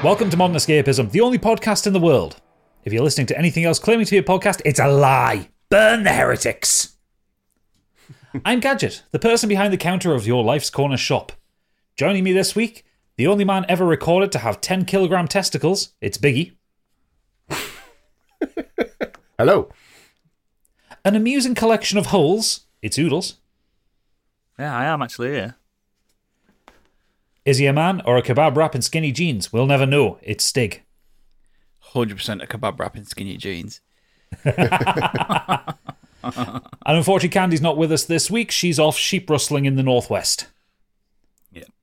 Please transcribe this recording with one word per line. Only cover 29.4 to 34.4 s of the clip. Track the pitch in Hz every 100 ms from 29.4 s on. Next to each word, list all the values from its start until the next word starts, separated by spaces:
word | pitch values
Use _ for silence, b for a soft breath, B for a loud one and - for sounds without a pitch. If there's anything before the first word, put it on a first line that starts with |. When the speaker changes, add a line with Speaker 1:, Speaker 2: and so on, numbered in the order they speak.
| -
Speaker 1:
We'll | 113 131
never | 139 135
know. | 143 113 -
It's | - 107
Stig. | - - 110 - _ _ _ _ _ _ _ _ _ _
Speaker 4:
Hundred | - 127 113 101
percent | - 104
a | -
kebab | 107 110 -
wrap | - -
in |
skinny | 98 - 98 101
jeans. | 98 87 104 - _ _ _ _ _ -